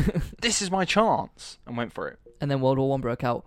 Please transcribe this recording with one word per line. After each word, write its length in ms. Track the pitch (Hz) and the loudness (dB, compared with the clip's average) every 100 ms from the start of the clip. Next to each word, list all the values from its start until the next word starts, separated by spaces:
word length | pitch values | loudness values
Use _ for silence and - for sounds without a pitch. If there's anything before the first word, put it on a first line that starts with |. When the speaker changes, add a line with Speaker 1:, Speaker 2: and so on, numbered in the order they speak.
| 190 | 4
Speaker 1:
<laughs> 300 | 170 - - | 2 -4 -4
Speaker 2:
This 200 | 240 - | -2 0
is 120 | 190 | 0
my 120 | 190 | 0
chance." 760 | 180 202 220 113 98 - - - - | 2 2 4 2 -2 -10 -18 -18 -8
And 80 | 120 | -4
went 160 | 117 | -4
for 160 | - 76 | -4 -8
it. 100 | - - - | -10 -20 -6
Speaker 1:
And 100 | 147 | -2
then 100 | 139 | 2
World 180 | 131 135 | 2 4
War 100 | 135 | 2
One 100 | 139 | 0
broke 220 | 123 123 | -2 -2
out. 220 | 123 120 | 0 -2